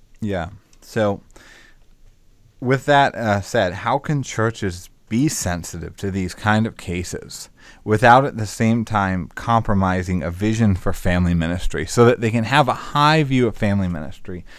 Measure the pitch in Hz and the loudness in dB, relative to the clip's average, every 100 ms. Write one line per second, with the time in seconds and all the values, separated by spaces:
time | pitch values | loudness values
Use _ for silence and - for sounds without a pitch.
0 | _ - 107 92 82 - _ _ - 113 | _ -10 -6 -6 -6 -12 _ _ -8 -2
1 | 104 101 - - - - - - _ - | 0 -2 -8 -20 -20 -20 -20 -20 _ -20
2 | - _ _ _ _ - 127 135 147 143 | -20 _ _ _ _ -8 -2 -2 4 4
3 | 139 - 117 101 - 117 92 95 117 135 | 4 0 0 0 0 0 0 -2 -4 -4
4 | - 147 127 - 113 113 101 87 - _ | -2 -4 -4 -2 -2 -2 -6 -6 -14 _
5 | - 110 156 - 92 87 80 85 82 - | -4 0 0 0 -4 -6 -8 -12 -12 -8
6 | 98 95 90 - 107 107 110 - - 87 | -4 -2 -4 -2 2 2 2 -4 -8 -6
7 | 92 - - - - _ - - 104 107 | -6 -10 -12 -16 -18 _ -20 -10 0 4
8 | 120 123 139 110 104 - 113 117 107 107 | 8 8 6 -2 -6 0 0 0 0 -2
9 | 95 92 - - - 117 - 98 95 92 | 0 -2 -4 -8 0 0 2 2 2 0
10 | 90 90 76 90 107 110 110 87 - - | -2 -2 -4 -2 -2 2 2 2 0 -2
11 | 95 90 87 85 82 90 - 76 78 - | 0 2 2 2 0 0 -2 -2 -2 4
12 | 120 123 113 117 107 143 127 107 - 147 | 4 4 0 -2 2 2 2 0 -4 2
13 | 147 160 139 131 120 - 104 101 90 82 | 2 4 2 2 0 0 0 0 -2 -4
14 | 78 - - 90 - | -8 -12 -12 -12 -14